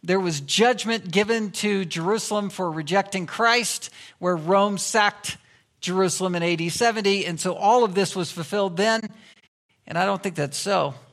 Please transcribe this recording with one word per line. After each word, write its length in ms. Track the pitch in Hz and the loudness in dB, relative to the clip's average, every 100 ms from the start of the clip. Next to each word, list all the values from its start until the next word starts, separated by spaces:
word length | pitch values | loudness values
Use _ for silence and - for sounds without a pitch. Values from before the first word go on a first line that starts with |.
there 180 | 165 190 | 2 0
was 220 | 180 151 | 2 -4
judgment 680 | 139 - 233 240 208 226 185 | -2 2 4 2 -2 -4 -2
given 420 | 170 208 226 208 | 0 0 0 -2
to 340 | - 208 196 180 | -4 -2 -2 -2
Jerusalem 640 | 165 165 214 - 208 202 | -4 -2 -2 -2 -4 -4
for 200 | - 180 | -4 -4
rejecting 540 | 156 151 190 196 190 | -4 0 0 0 -4
Christ, 640 | 170 - 233 240 214 - - - - _ | -6 0 4 4 2 -6 -10 -18 -20 _
where 180 | 175 180 | -2 -2
Rome 400 | 156 196 202 196 | 2 4 4 0
sacked 600 | - 226 208 - - - _ _ _ _ | -2 2 2 0 -12 -12 _ _ _ _
Jerusalem 540 | - 185 190 - 185 | -4 2 2 0 -2
in 80 | 175 | 0
A 140 | 170 170 | 0 0
D 120 | 170 | -2
seventy, 560 | 165 233 220 202 202 | 2 0 2 0 0
and 160 | 170 165 | -2 -4
so 140 | 185 | -4
all 300 | 165 202 247 | 0 4 6
of 100 | 226 | 4
this 200 | 180 190 | 2 0
was 160 | 190 170 | -2 -6
fulfilled 460 | - 165 208 196 170 | -6 -4 -2 -2 0
then, 240 | 208 220 220 - - - _ _ _ _ - | 0 0 -2 -14 -20 -20 _ _ _ _ -8
and 100 | 165 | -2
I 80 | |
don't 180 | 190 196 | 0 0
think 120 | 202 | -4
that's 240 | 160 143 143 | -2 -4 -4
so. 340 | 190 196 143 135 - | 0 0 0 -4 -20